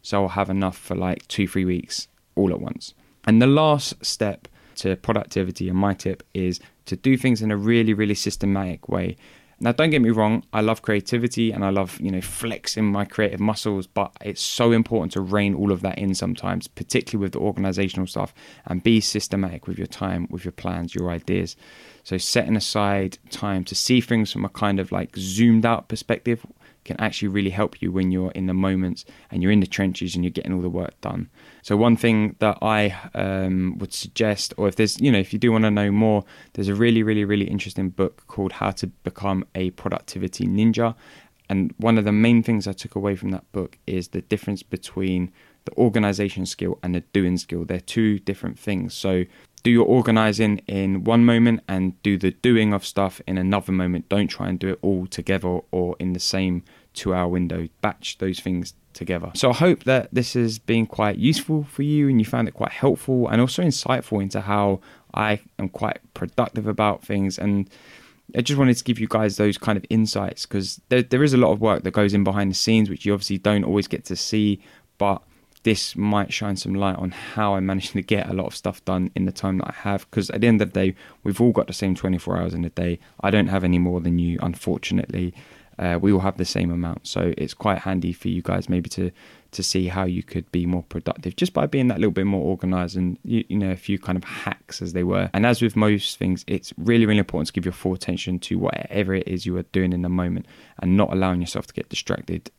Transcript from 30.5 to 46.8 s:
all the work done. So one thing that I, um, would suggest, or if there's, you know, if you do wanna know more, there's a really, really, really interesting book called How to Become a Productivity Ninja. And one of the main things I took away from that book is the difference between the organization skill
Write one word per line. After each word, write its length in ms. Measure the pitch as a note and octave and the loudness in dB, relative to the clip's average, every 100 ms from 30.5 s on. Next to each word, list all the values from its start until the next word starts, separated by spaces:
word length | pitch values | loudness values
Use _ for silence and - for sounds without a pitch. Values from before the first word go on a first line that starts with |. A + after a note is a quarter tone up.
all 80 | F#2 | -2
the 80 | F2+ | -2
work 320 | F2 F2 _ | -4 -6 _
done. 300 | - F#2 F2+ _ - - | -8 -6 -8 _ -20 -20
So 140 | - G#2 | 0 4
one 200 | A#2 A2+ | 6 4
thing 380 | A#2+ A2 G#2+ - | 4 2 2 0
that 180 | G#2+ G2+ | 0 0
I, 360 | G#2+ G#2+ G#2 F#2 - | 0 2 2 -2 -12
um, 640 | - F#2+ F#2+ F#2+ F#2 F#2 F#2 | -4 -2 -2 0 0 0 -4
would 140 | F#2+ | -8
suggest, 600 | - - - A2 G#2 - - | -10 -10 -2 0 0 -4 0
or 100 | G2+ | -2
if 80 | |
there's, 260 | F#2+ G#2+ - | 2 0 2
you 120 | C#3 | 4
know, 80 | A2 | 4
if 120 | F#2 | 2
you 60 | G#2+ | 0
do 140 | A#2+ | 2
wanna 180 | A2 A2 | 4 4
know 220 | G#2 G2+ | 2 2
more, 320 | G2+ A2 G#2 - - - | 4 4 4 0 -18 -16
there's 120 | - G2 | -6 -2
a 80 | |
really, 300 | G2+ A#2 A2+ | 2 4 4
really, 200 | A2 G#2+ | 4 2
really 200 | G2+ G#2 | 2 2
interesting 460 | G2 G2 F#2+ G2+ F#2+ | 0 -2 -6 -4 -4
book 340 | F#2 F#2+ - _ | 0 -2 -2 _
called 240 | - F#2+ | -4 -4
How 220 | - G2+ | -2 -4
to 160 | F#2+ F#2 | -4 -8
Become 560 | - - - G2 F#2+ - | -8 -12 -6 -4 -2 -4
a 160 | F#2+ F#2 | -4 -4
Productivity 760 | - G2 - - F#2+ F#2 - | -4 -6 -6 -8 -8 -8 -4
Ninja. 520 | G2 F#2+ A2+ A2+ A#2 A#2 - - _ _ _ | -2 4 4 4 0 -2 -16 -20 _ _ _
And 240 | G2 F2 - | -2 -2 0
one 220 | A2+ A2+ | 2 4
of 60 | |
the 60 | G#2 | 4
main 320 | G#2 A2+ A#2 | 4 6 6
things 240 | A2+ A2+ G2+ | 4 0 -2
I 60 | |
took 240 | F#2+ - G2+ | -8 -8 -4
away 180 | G2+ | -2
from 160 | F#2+ G2+ | -2 -4
that 220 | F#2+ _ | -6 _
book 260 | G#2 F#2 _ - | -6 -6 _ -6
is 220 | F#2 F2 | -6 -4
the 140 | F#2+ | -8
difference 420 | - G#2+ - G2 | -4 -4 -4 -6
between 680 | - F#2 - - F#2+ F2+ F2+ _ _ _ - | -6 -10 -8 -6 -2 0 -2 _ _ _ -12
the 100 | - | 2
organization 680 | A#2 A2 G#2 G2 G2+ G2 F#2 | 2 4 2 2 -2 -2 -6
skill 340 | - F#2 F2 | -4 -6 -4